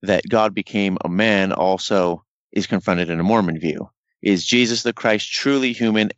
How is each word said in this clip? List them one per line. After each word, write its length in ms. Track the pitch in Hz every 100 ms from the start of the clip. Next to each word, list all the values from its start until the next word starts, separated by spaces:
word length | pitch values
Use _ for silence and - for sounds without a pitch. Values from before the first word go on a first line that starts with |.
that 260 | 95 92 -
God 240 | 113 107
became 440 | 98 - 104 98 92
a 60 | -
man 420 | 90 110 101 95
also 680 | - 92 95 - 101 90 87 _ _ _
is 160 | - 190
confronted 420 | 101 107 90 82
in 100 | 82
a 40 |
Mormon 360 | 90 113 90 80
view. 300 | 82 71 - _ _ -
Is 240 | 101 95 -
Jesus 380 | 120 120 117
the 100 | 120
Christ 380 | 113 117 107 -
truly 400 | - 139 139 131
human 400 | 117 113 107 107